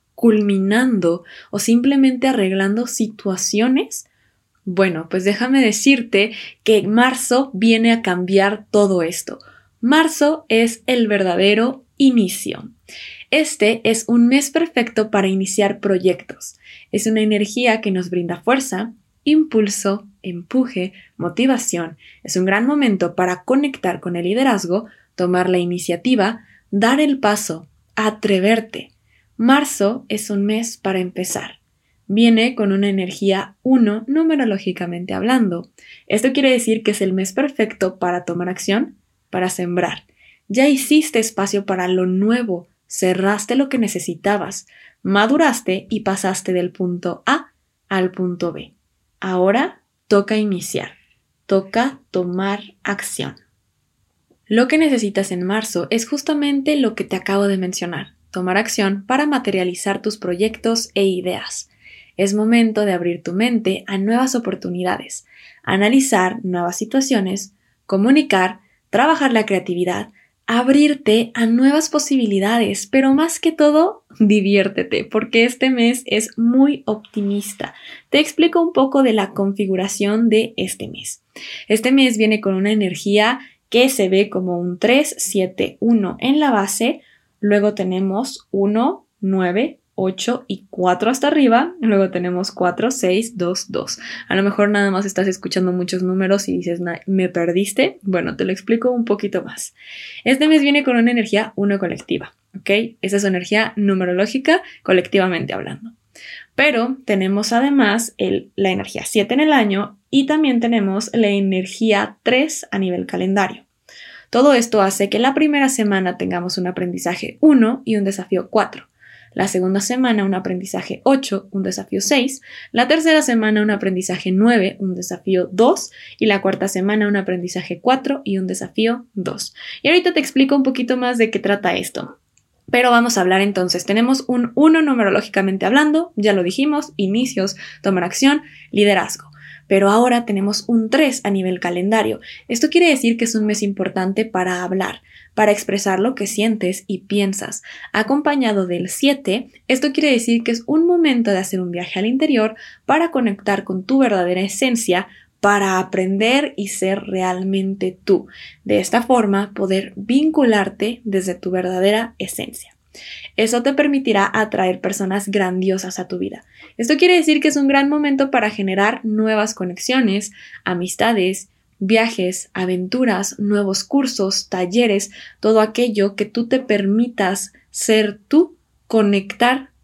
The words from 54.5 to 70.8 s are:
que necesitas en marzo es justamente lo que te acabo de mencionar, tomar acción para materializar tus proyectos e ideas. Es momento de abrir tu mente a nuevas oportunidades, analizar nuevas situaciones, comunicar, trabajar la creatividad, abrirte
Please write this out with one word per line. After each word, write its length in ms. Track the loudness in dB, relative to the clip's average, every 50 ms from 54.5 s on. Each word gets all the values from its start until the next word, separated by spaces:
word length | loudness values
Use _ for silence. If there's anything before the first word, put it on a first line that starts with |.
| 2 2 2 4
que 80 | 2
necesitas 560 | 2 2 2 2 0 -2 -2 -2 -2 -4 -2 -4
en 100 | -4 -4
marzo 440 | -2 -2 -4 -4 -4 -6 -6 -4 -2
es 180 | -2 -4 -2
justamente 720 | -4 -6 -6 -4 -2 -2 -2 0 0 0 0 0 0 0
lo 180 | 2 0 0 -2
que 80 | -4 -8
te 140 | -6 -6
acabo 320 | -6 -4 -2 0 0 2 0
de 80 | 0
mencionar, 560 | -2 -2 -4 -6 -6 -8 -6 -8 -8 -10 -12 _ _ _ _
tomar 240 | -8 -4 -2 0 0
acción 480 | 0 0 -2 -2 -2 0 0 -2 -4 -4
para 200 | -2 0 0 0
materializar 760 | 0 0 -2 -2 -2 -2 -2 -2 -2 -4 -4 -4 -4 -4 -4
tus 140 | -4 -6 -6
proyectos 760 | -6 -6 -4 -2 -2 -2 -2 -4 -2 -2 -2 -2 -2 -4 -4 -2
e 120 | 0 0
ideas. 600 | 0 0 -2 -4 -6 -6 -6 -8 -12 -12 -14 -14 _ _ _ -20 -20 -20 -20 -20 _ _
Es 180 | -2 -2 0 0
momento 520 | 0 2 4 4 4 4 2 2 0 0
de 80 | 0 0
abrir 280 | 0 -2 -2 -4 -4
tu 120 | -6 -4 -2
mente 500 | 0 0 0 0 0 0 -2 -4 -4 -6
a 100 | -6 -4
nuevas 360 | -2 0 0 0 0 0 0 -2
oportunidades, 920 | -2 -4 -4 -6 -6 -6 -8 -6 -4 -2 -2 -4 -4 -6 -12 -16 -18 -18 _ _ -20 -20 -20 -20 _
analizar 760 | -4 -2 0 2 2 4 4 2 2 2 2 2 2 0 -2 -4 -6
nuevas 320 | -4 -4 -2 -4 -4 -4
situaciones, 760 | -6 -6 -4 -2 -2 0 0 0 0 0 -2 -4 -6 -8 -12 _ _ _ _ _ _ _
comunicar, 760 | -2 0 2 4 4 4 4 4 4 2 2 2 0 -2 -6 _ _ _ _ _ -2
trabajar 440 | 0 2 4 4 2 2 2 2 2
la 120 | 2 0
creatividad, 640 | 0 -2 -2 -2 -4 -4 -2 -2 -2 -4 -6 -8 -12 _ _ _ _ _ _ -4 -2
abrirte 800 | 0 2 4 4 6 6